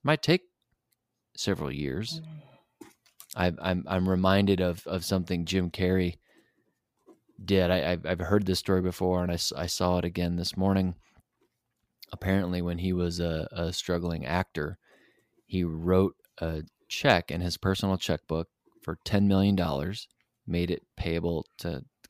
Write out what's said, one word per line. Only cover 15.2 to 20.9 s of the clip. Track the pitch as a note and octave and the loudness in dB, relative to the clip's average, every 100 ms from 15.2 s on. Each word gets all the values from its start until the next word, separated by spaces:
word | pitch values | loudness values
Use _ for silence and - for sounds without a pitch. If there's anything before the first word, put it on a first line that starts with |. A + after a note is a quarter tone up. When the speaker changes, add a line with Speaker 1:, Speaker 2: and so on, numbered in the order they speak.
| _ _ _ | _ _ _
Speaker 1:
he | F#2 | -2
wrote | F2 D#2+ F2 F#2 F#2+ - _ - | -2 -2 4 4 4 0 _ -8
a | E2 D#2+ D#2 _ - | -6 -6 -10 _ -10
check | - C#3+ F#2 - | 0 4 4 2
in | F2 | -4
his | F2+ - | -4 -2
personal | F#2+ G2 G2 F#2 | 0 0 0 -2
checkbook | - D#2+ - D#2+ E2+ _ _ _ | -2 -4 -2 -4 -4 _ _ _
for | - E2 | -10 -8
ten | - G2+ G2+ | -2 2 4
million | G2 G2 | 4 4
dollars, | F#2+ E2 C#2 E2 G#2+ - _ _ _ | 2 0 -2 -4 -8 -14 _ _ _
made | - F2 F2 | -4 -2 0
it | F2 - | -4 -8